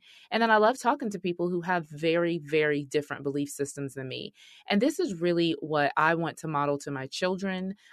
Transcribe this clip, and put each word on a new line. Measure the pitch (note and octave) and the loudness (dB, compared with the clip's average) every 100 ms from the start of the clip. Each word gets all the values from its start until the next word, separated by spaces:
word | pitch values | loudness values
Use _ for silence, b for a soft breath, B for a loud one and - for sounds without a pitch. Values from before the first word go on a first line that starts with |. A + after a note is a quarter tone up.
| B B B | B B B
And | A3+ | 0
then | A3+ | 4
I | G#3+ | 6
love | G#3+ C4 | 6 4
talking | A#3+ C#4+ A#3 | 0 0 -2
to | G3+ | -4
people | F3+ F3 F3 | -4 -2 -2
who | F3+ | -2
have | E3+ F3+ D#3 | 0 -2 -2
very, | D3 E3 E3 E3+ E3+ | -4 0 2 2 -2
very | D3 D#3 D3+ D3 | 0 2 2 0
different | C#3+ D3+ C#3+ - | 0 -2 -2 -6
belief | C#3+ C#3 C#3+ | -4 -4 -4
systems | - C#3 - C#3 | -4 -6 -6 -8
than | C3+ B2+ | -8 -10
me. | B2 - B B B - | -8 -10 B B B -2
And | G3+ | 2
this | C4 D#4 | 2 2
is | E4+ F3 | -4 0
really | F3 E3+ E3+ D#3+ | 0 2 2 0
what | D3+ D3+ C#3+ - | -2 2 2 4
I | D#3 E3 | 2 2
want | E3 - | -2 -4
to | D#3+ | -4
model | D3+ C#3+ C#3+ | -2 0 0
to | D3 | -2
my | C#3 C3 | -6 -6
children. | - F#3 F#3+ G3 F#3 F#3+ G3 B | -4 -2 -2 -4 -4 -6 -8 B